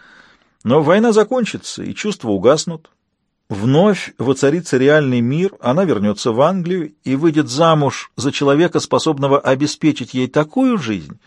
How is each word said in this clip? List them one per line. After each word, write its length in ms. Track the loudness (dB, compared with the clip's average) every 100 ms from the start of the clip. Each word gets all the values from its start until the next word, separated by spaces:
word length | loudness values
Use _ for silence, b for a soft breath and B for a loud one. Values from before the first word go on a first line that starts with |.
| b b b b b b
Но 200 | 0 2
война 300 | 4 2 4
закончится, 680 | 2 2 0 -4 -6 -12 -12
и 120 | -10
чувства 360 | -8 -8 -6 -4
угаснут. 600 | 0 2 2 0 -12 _ _ _ _ _ _ -12
Вновь 640 | -4 0 4 2 0 -6 -6
воцарится 580 | -4 0 0 0 -2 0
реальный 440 | 4 4 2 0
мир, 340 | 0 -2 -4 -4
она 240 | -2 0
вернётся 480 | 0 0 -2 -2 -2
в 80 | 2
Англию 520 | 2 0 -4 -4 -6 _
и 100 | -4 0
выйдет 320 | 0 2 0
замуж 640 | 2 2 4 0 -4 -10 -6
за 160 | -4
человека, 480 | 0 2 2 2 0
способного 600 | 0 0 0 -2 0 2
обеспечить 720 | 2 0 -2 0 0 0 -4
ей 140 | -4 -2
такую 500 | -2 -2 0 0 0
жизнь, 420 | -2 -6 -8 -20